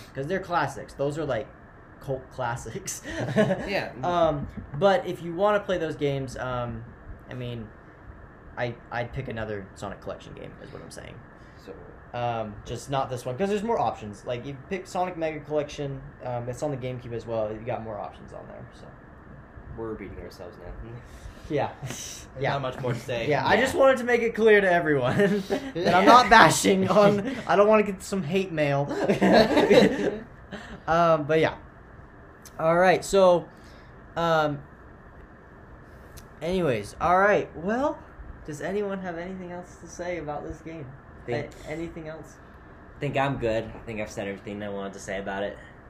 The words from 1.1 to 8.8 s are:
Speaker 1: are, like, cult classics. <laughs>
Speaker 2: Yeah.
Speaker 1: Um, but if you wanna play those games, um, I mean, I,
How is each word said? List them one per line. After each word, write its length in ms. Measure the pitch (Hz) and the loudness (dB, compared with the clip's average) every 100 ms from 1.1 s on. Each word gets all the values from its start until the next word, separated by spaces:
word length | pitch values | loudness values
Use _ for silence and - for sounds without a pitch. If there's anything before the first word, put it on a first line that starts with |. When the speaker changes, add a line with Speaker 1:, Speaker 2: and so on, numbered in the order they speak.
| 147 | -2
Speaker 1:
are, 60 | |
like, 240 | 147 117 - - - - - - | -2 -4 -6 -14 -20 -20 -20 -12
cult 280 | - 131 - | -8 -8 -8
classics. 720 | - 120 120 113 190 - - - | -6 -6 -6 -8 -10 -10 -10 -8
<laughs> 300 | - - - | -6 -2 2
Speaker 2:
Yeah. 560 | 208 190 196 190 113 - | 2 0 -2 -4 -4 -4
Speaker 1:
Um, 460 | 160 175 165 147 - - - | -2 2 2 2 -6 -10 -10
but 320 | 143 196 185 180 | 2 4 4 0
if 160 | 175 | -6
you 120 | 170 170 | -6 0
wanna 240 | 208 208 | 2 2
play 180 | 202 180 | 0 -2
those 160 | 160 | -2
games, 420 | 143 143 139 131 - | -2 -2 -2 -4 -6
um, 460 | 127 123 120 113 120 - - - - | -6 -4 -6 -8 -12 -16 -16 -16 -14
I 40 | |
mean, 340 | 123 123 120 107 - - - - - - - - - | -10 -8 -8 -12 -16 -20 -20 -20 -20 -20 -20 -14 -6
I, 160 | 123 120 | -6 -6